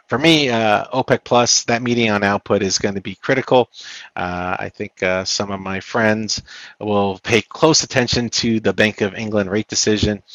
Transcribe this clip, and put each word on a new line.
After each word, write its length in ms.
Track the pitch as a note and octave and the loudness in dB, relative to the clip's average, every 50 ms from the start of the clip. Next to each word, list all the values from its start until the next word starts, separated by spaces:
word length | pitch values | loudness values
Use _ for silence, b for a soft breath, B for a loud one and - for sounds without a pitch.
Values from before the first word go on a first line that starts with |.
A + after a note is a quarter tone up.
| _ - | _ -6
for 80 | A#2+ A#2+ | -2 2
me, 300 | D3+ E3 E3 D3+ D3 B2+ | 4 4 4 4 4 2
uh, 380 | A#2 A2+ A2+ G#2+ G#2 G#2 - | 0 2 2 2 2 2 0
opec 380 | - - C3 B2+ - C3 A2 - | -2 -2 -2 0 0 0 0 0
Plus, 400 | - B2 A#2+ B2 A#2 - - - | 2 2 4 4 4 2 0 0
that 180 | - A#2 A#2 | 0 -2 -2
meeting 280 | B2 A#2+ A#2+ A#2+ A#2 A2 | 0 0 0 2 2 2
on 120 | G#2 G#2 | 2 2
output 400 | G2+ G2+ G2+ G2+ - - A2 G2 | 2 0 0 0 0 0 0 0
is 160 | G2+ F#2+ F#2 - | 0 0 -2 -2
gonna 240 | - G#2 G2 G2 | -2 -2 -4 -4
be 120 | - - F#2+ | -8 -10 -12
critical. 540 | - - - C3+ B2+ B2 - C#3 B2+ A#2 - B B B B B B B B B | -6 -2 -2 0 0 2 2 4 4 4 2 B B B B B B B B B
Uh, 400 | - F2+ F2+ F2+ F2+ F2+ F2+ F#2+ - | -8 -6 -6 -4 -4 -4 -4 -6 -6
I 120 | G2+ F#2+ | -6 -8
think, 320 | - - G#2+ G2 _ - | -10 -10 -12 -12 _ -4
uh, 220 | G2 F#2 F#2 F#2 F#2+ | -2 0 0 0 -2
some 260 | - - - G#2+ G2+ | -4 -4 -4 -4 -6
of 100 | G2+ F#2+ | -6 -8
my 180 | F#2+ F#2+ F#2+ F#2+ | -8 -6 -8 -8
friends 600 | - - - A#2 A2 G#2+ G#2+ A2 A2 G#2 - - - B B B B B B B | -8 -6 -2 2 2 2 2 2 -2 -4 -6 -8 -10 B B B B B B B
will 380 | G#2 G#2+ G#2 G2+ G2+ G2 F#2+ F#2+ | -4 0 0 2 2 0 -2 -4
pay 240 | - - A#2 G#2+ | -2 0 0 0
close 400 | - - - - E3 D#3+ D3+ - | 0 -2 -2 2 4 4 4 4
attention 480 | - - - C3+ B2 A#2 - B2 A#2+ A2+ | 0 0 0 0 0 0 0 -2 -2 -2
to 300 | - - - A#2+ A2+ A2 | -4 -2 0 0 0 0
the 120 | G#2+ G2+ | 0 0
Bank 300 | F#2 F#2+ G#2+ G#2+ G2+ - | 2 2 2 2 2 0
of 120 | A2+ G2 F#2 | -4 -4 -4
England 360 | F#2+ A2+ G#2+ G#2+ G#2 G2 F#2 | -6 -6 -4 -2 -2 -2 0
rate 180 | F#2+ A2 G#2 - | -2 -4 -4 -4
decision. 540 | - - - A2 G#2+ G2+ G#2 G#2 G#2 G2+ _ B B | -4 -2 0 0 0 0 0 -2 -2 -4 _ B B